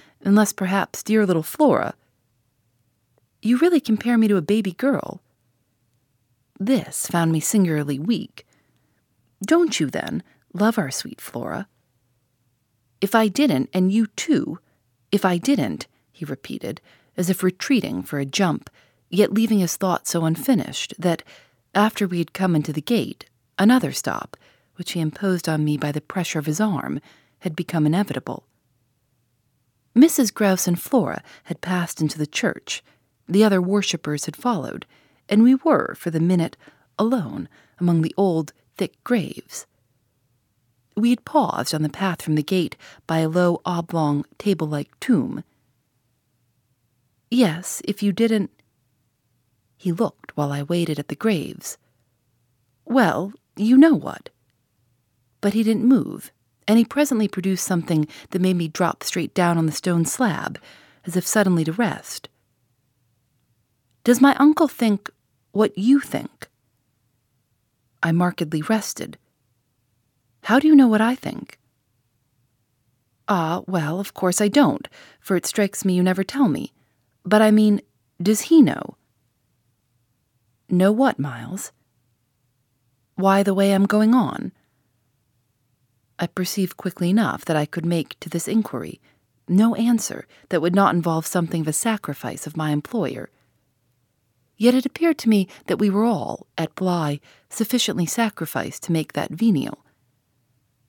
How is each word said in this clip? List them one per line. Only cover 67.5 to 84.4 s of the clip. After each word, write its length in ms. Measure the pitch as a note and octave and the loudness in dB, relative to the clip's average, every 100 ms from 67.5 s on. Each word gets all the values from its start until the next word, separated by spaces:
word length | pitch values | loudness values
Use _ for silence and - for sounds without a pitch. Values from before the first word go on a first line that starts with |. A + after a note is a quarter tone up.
| _ _ _ _ _ | _ _ _ _ _
I 100 | E3 | -2
markedly 500 | E3 F3+ - D#3 D#3 | 0 0 -2 -4 -4
rested. 560 | D3+ A3 - - - - _ _ _ _ _ _ _ _ _ _ _ _ | -2 -2 -4 -10 -12 -16 _ _ _ _ _ _ _ _ _ _ _ _
"How 160 | - B3+ | 0 2
do 80 | D#4 | 6
you 80 | D4 | 8
know 100 | B3 | 6
what 140 | G#3+ | 4
I 160 | A3+ C4 | 0 -2
think?" 420 | - - - - _ _ _ _ _ _ _ _ _ _ _ _ _ _ _ _ - | -8 -10 -14 -20 _ _ _ _ _ _ _ _ _ _ _ _ _ _ _ _ -4
"Ah, 360 | F#3+ D#3+ F3+ - | -2 -2 -4 -4
well, 320 | F#3 D3+ F3 | -2 -2 -4
of 160 | G3 | -8
course 260 | - F#3 - | -4 -2 0
I 80 | G#3 | 2
don't, 380 | C#4 D#3+ - - - - _ | 4 4 2 -8 -20 -20 _
for 160 | - | -4
it 100 | F3+ | -2
strikes 400 | - - G3+ - | -2 -2 -2 -2
me 100 | F#3+ | 0
you 100 | F3+ | 2
never 180 | F3+ F#3 | 2 0
tell 260 | F#3+ C4+ A#3 | -4 0 0
me. 240 | C3+ - _ _ _ _ _ | 0 -6 _ _ _ _ _
But 180 | F3 G#3 | 0 4
I 80 | G#3+ | 6
mean, 300 | G#3+ G#3+ G3+ - _ _ - | 6 4 2 -4 _ _ -4
does 200 | F3 G#3+ | 0 0
he 200 | - E4 | 4 6
know?" 340 | F3+ - - - _ _ _ _ _ _ _ _ _ _ _ _ _ _ _ _ _ | 6 2 -8 -16 _ _ _ _ _ _ _ _ _ _ _ _ _ _ _ _ _
"Know 240 | F3+ F#3+ | 2 2
what, 260 | G#3+ C4+ - | 4 2 0
Miles?" 540 | C#3+ A#2+ A#2 F#3+ - _ _ _ _ _ _ _ _ _ _ _ _ _ _ - | -6 -8 -12 -12 -14 _ _ _ _ _ _ _ _ _ _ _ _ _ _ 0
"Why, 260 | G3 G3 | 2 4
the 120 | G3+ | 2
way 200 | F#3+ G3 | 2 2
I'm 120 | G3 G3 | 4 4
going 280 | G#3 G#3+ | 4 4
on." 380 | B3+ E3 - | 4 2 -2